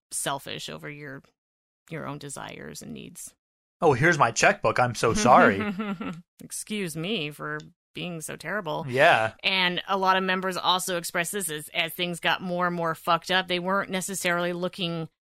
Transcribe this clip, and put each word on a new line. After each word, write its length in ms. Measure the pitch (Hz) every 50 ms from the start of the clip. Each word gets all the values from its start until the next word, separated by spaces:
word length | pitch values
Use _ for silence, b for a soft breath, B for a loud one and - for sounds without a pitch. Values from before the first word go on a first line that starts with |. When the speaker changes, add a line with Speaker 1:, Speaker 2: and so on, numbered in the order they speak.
| _ _
Speaker 1:
selfish 560 | - - - 156 139 139 - - - 151 - -
over 220 | 156 160 160 151
your, 340 | 147 147 147 143 135 139 - _ _ _ _ _ _ _ _ _ _ _ _ _
your 160 | 160 151 139
own 120 | 135 143 147
desires 640 | 151 147 139 - 110 104 - - - - 160 160
and 100 | - - 156
needs? 400 | - - - 180 - - - - _ _ _ _ _ _ _ _ _
Speaker 2:
Oh, 140 | 175 165 139
here's 240 | 113 147 170 170 147
my 140 | 135 117
checkbook. 480 | 117 - - 175 202 - - 113 113 -
I'm 140 | 123 123 117
so 180 | - - 120 110
sorry. 500 | 107 107 120 131 165 175 127 101 98 214
Speaker 1:
<laughs> 800 | 208 190 175 - 208 202 165 180 180 175 160 - _ _ _ -
Excuse 540 | - - - - - 214 208 196 170 147 160
me 340 | 160 185 233 202 151 151
for 280 | 151 - 151 151 151 151 156 160 175 _ _ _ _
being 280 | - 160 180 175 160
so 140 | 156 - 143
terrible. 520 | - - 156 185 214 196 156 151 151 160 135
Speaker 2:
Yeah. 440 | 120 131 143 170 151 117 110 110 - - -
Speaker 1:
And 360 | 190 190 190 185 180 180 170 - -
a 100 | 196 196
lot 200 | 190 185 185 185
of 60 | 190
members 340 | 190 185 190 185 190 180 175
also 400 | - 156 180 185 175 - 185 170
expressed 340 | 170 - - 180 170 165 -
this 140 | 208 190 165
as, 180 | 151 151 151 - -
as 180 | 175 170 165 -
things 260 | - 180 175 175 160
got 220 | - 175 160 -
more 240 | 185 185 175 175 180
and 100 | 175 175
more 200 | 170 165 165 160
fucked 340 | - - - 170 165 - -
up, 180 | 180 185 185 175
they 120 | 180 175
weren't 320 | 175 185 190 196 - -
necessarily 600 | 185 185 180 - 196 175 - 180 175 175 175 175
looking 580 | 180 175 180 180 - - 185 170 170 165 160 156 - _ _ _ _